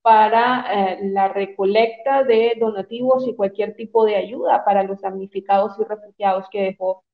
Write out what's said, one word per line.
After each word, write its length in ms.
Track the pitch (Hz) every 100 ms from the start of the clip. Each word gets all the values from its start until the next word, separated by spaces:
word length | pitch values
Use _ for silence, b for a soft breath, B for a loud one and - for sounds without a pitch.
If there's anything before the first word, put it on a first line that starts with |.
para, 640 | 226 220 214 226 240 247 -
eh, 380 | 202 190 185 196
la 200 | 196 196
recolecta 920 | 190 196 196 196 214 226 - 269 277
de 320 | 247 226 233 226
donativos 680 | 226 202 190 233 254 262 254
y 80 | 214
cualquier 400 | 196 196 202 -
tipo 300 | 226 226 220
de 120 | 202
ayuda 460 | 180 262 - 202
para 200 | 208 196
los 180 | 196 196
damnificados 720 | 196 190 196 196 196 196 214 214
y 60 | 214
refugiados 600 | 214 - - 202 190 190
que 100 | 208
dejó 420 | 190 190 185 185 _